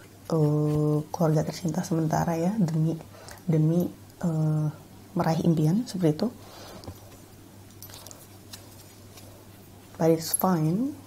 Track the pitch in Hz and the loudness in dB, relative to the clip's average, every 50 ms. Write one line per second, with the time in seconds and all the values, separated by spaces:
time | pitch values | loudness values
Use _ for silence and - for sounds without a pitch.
0 | - - - - - - 170 160 151 147 151 151 151 151 151 151 151 151 151 151 | -20 -20 -20 -20 -6 -2 0 2 4 4 4 2 2 2 2 2 2 2 2 0
1 | 151 - - - 175 156 156 156 151 - 151 - - 165 151 175 180 - 170 160 | 0 -4 -2 0 2 2 4 2 0 0 -4 -4 -4 -4 -2 -2 -2 -2 -2 -2
2 | 160 156 160 156 160 175 170 165 165 180 208 226 185 156 160 160 156 165 160 160 | 0 0 0 0 0 0 0 0 0 -2 0 0 0 0 2 0 0 0 -2 -4
3 | - - - - - - - - - - 160 156 156 156 165 175 180 - - - | -8 -14 -20 -20 -20 -20 -20 -12 -4 0 2 2 4 4 2 2 0 -2 -6 -10
4 | - - - - - 175 160 160 156 156 151 156 156 151 - - - - - - | -18 -20 -14 -6 -4 -2 0 0 0 0 0 0 0 -2 -4 -6 -14 -20 -20 -20
5 | - - - 175 170 165 165 170 - 180 165 156 156 151 170 220 247 - - 180 | -20 -8 -4 -2 0 0 0 2 2 2 2 4 4 2 2 2 -2 -4 -4 0
6 | 185 156 156 - 214 240 - - - - - - - - - - - - - - | 2 2 2 2 -2 -4 -6 -8 -16 -20 -20 -20 -20 -18 -18 -18 -16 -18 -18 -18
7 | - - - - - - - - - - - - - - - - - - - - | -20 -20 -20 -20 -20 -20 -20 -20 -20 -20 -20 -20 -20 -20 -20 -20 -20 -20 -20 -20
8 | - - - - - - - - - - - - - - - - - - - - | -18 -20 -20 -20 -20 -20 -20 -20 -20 -20 -20 -20 -20 -20 -20 -20 -20 -20 -20 -20
9 | - - - - - - - - - - - - - - - - - - - - | -20 -20 -20 -20 -20 -20 -20 -20 -20 -20 -20 -20 -20 -20 -20 -20 -20 -20 -6 0
10 | 170 165 165 160 160 - - - - 185 185 165 156 156 170 208 254 285 302 - | 4 4 4 4 2 -2 -2 0 2 2 2 2 2 2 2 0 -2 -2 -4 -8
11 | - | -14